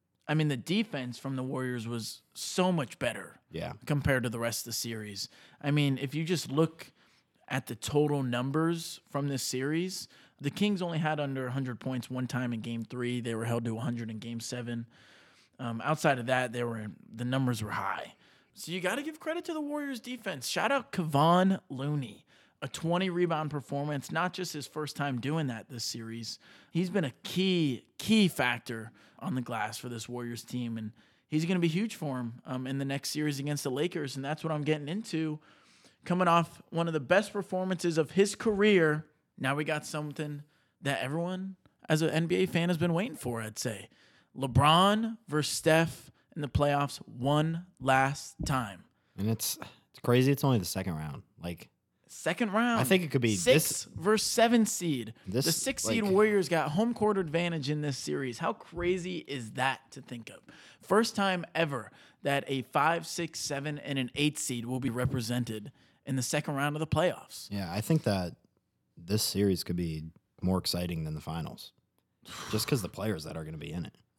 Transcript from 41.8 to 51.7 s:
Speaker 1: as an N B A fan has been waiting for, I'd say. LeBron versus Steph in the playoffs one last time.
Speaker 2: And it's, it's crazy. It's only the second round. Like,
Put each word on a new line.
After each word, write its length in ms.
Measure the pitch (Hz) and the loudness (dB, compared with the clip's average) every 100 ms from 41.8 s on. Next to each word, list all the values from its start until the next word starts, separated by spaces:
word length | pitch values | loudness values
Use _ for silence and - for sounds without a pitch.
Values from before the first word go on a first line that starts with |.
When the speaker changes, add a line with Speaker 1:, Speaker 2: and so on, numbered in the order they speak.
| - | 0
Speaker 1:
as 140 | 156 | 2
an 80 | 160 | 4
N 160 | 156 165 | 2 2
B 80 | 180 | 2
A 100 | 185 | 2
fan 220 | 175 170 | 2 2
has 80 | 170 | 2
been 160 | 175 | 2
waiting 220 | 165 233 302 | 2 -2 -6
for, 260 | 123 117 | -6 -4
I'd 160 | 107 104 | -6 -6
say. 300 | 123 101 95 _ _ _ _ - | -6 -6 -10 _ _ _ _ -6
LeBron 800 | 131 123 143 165 196 214 226 226 - | 2 6 8 8 8 6 2 -4 -2
versus 260 | 151 143 | 0 0
Steph 560 | - 160 160 165 - - _ _ - | 0 4 6 4 -2 -16 _ _ -8
in 60 | |
the 60 | 143 | -2
playoffs 500 | - 147 143 143 - - | 2 4 4 0 -4 -12
one 600 | 117 127 147 160 165 180 _ | -4 2 4 2 0 -6 _
last 560 | 131 131 135 147 - - - | 4 4 4 0 -10 -4 0
time. 380 | 135 110 92 - _ _ - | 0 -2 -8 -18 _ _ -4
Speaker 2:
And 120 | 104 | -2
it's, 300 | 110 - - - - _ | 0 -2 -6 -10 -18 _
it's 80 | - | -4
crazy. 280 | - 123 131 | 4 6 6
It's 140 | 139 | 4
only 140 | 139 120 | 4 2
the 60 | |
second 300 | 87 - 92 | 2 -4 -4
round. 280 | 80 78 69 - _ | -4 -6 -10 -16 _
Like, 260 | 87 85 - | -10 -10 -14